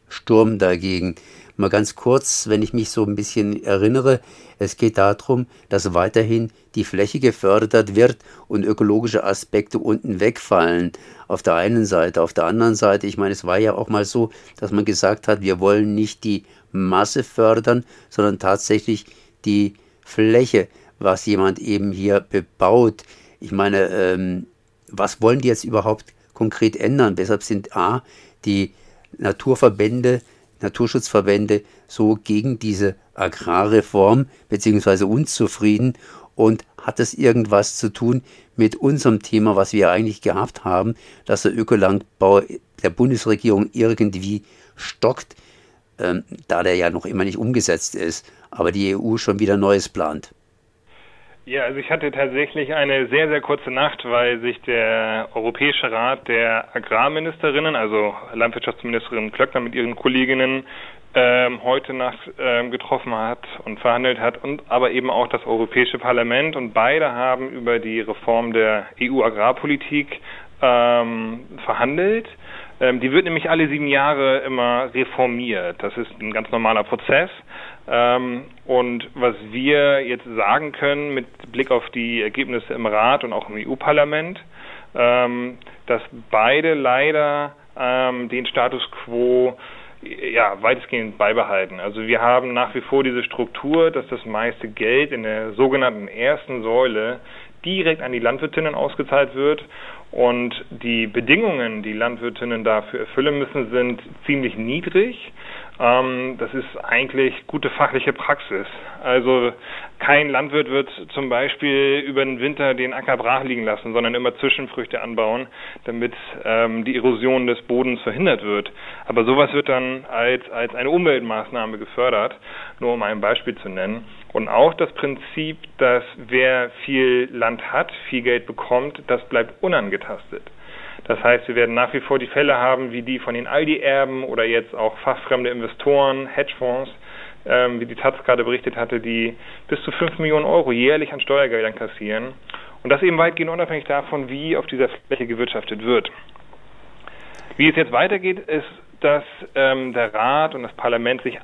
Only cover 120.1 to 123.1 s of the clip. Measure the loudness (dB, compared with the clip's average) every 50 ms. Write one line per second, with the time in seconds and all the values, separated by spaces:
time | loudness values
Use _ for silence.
120.1 | -4 0 0 0 0 -2 -4 -8 -6 -6 -6 -6 -4 -4 -2 0 2 2 4 4
121.1 | 2 2 0 -2 -6 -6 -6 -6 -6 -6 -6 -6 -8 -10 -12 -8 -4 0 0 2
122.1 | 2 0 0 -2 -6 -10 -18 -18 -16 -16 -16 -16 -10 -6 -2 -2 -2 -2 -2 -4